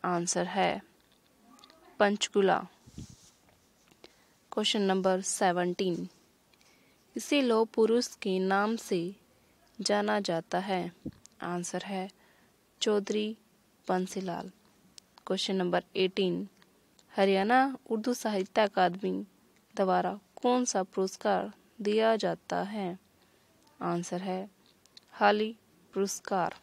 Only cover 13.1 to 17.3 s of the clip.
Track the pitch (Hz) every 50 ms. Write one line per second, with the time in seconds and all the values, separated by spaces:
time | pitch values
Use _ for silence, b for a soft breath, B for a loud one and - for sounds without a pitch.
13.1 | 208 214 214 214 220 _ _ _ _ _ _ _ _ _ _ - 185 185 185 190
14.1 | - 196 190 185 170 - - 185 - _ _ _ _ _ _ - _ - _ _
15.1 | _ - _ - 185 190 - - 190 190 180 180 175 175 - _ _ - 190 185
16.1 | 185 - 196 180 175 180 202 196 _ _ - _ _ _ _ _ _ - _ _
17.1 | - - 196 196